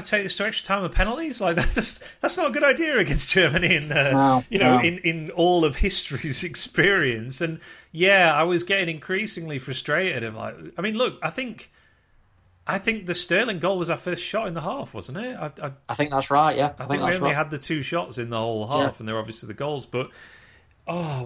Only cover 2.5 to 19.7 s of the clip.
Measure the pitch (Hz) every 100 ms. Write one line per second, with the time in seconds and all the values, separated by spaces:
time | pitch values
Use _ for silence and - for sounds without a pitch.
2.5 | 285 285 262 320 262 165 143 - 190 165
3.5 | 165 175 165 151 147 139 135 135 131 -
4.5 | 202 175 254 170 180 175 165 156 180 175
5.5 | 180 156 135 190 - - 139 160 131 180
6.5 | 135 - - 170 196 139 113 120 131 165
7.5 | 160 - - - 160 180 196 170 147 170
8.5 | 175 175 196 175 156 - 190 214 - 160
9.5 | 143 131 131 - 151 185 135 113 110 107
10.5 | - 156 - 202 220 240 - 160 170 254
11.5 | 170 - _ _ _ _ _ _ _ _
12.5 | _ - 196 214 220 180 170 - 175 247
13.5 | 185 170 190 165 151 - 175 - 208 220
14.5 | 165 156 277 - - - 151 254 254 151
15.5 | - 147 135 - 131 147 139 135 139 156
16.5 | 135 147 - 127 139 - 185 143 143 151
17.5 | 147 - 156 131 170 - 123 117 113 113
18.5 | 110 107 147 139 - 110 113 110 107 113
19.5 | 107 143